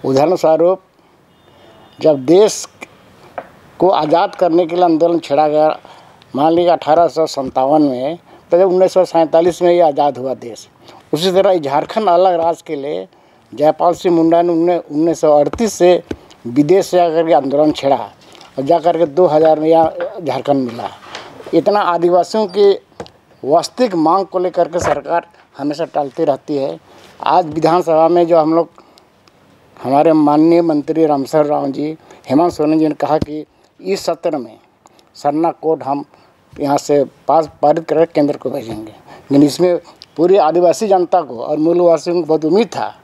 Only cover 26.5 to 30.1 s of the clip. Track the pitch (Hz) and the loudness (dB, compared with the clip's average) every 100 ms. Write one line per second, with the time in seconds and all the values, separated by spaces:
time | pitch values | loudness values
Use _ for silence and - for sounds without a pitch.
26.5 | 147 139 165 _ - - - - 165 170 | -6 -6 -8 _ -20 -20 -8 0 0 0
27.5 | 156 156 175 165 156 165 175 170 170 156 | -2 0 0 2 2 2 2 4 2 2
28.5 | 165 165 - _ _ _ _ _ _ _ | 0 -2 -10 _ _ _ _ _ _ _
29.5 | _ _ - 123 139 160 | _ _ -12 -2 2 4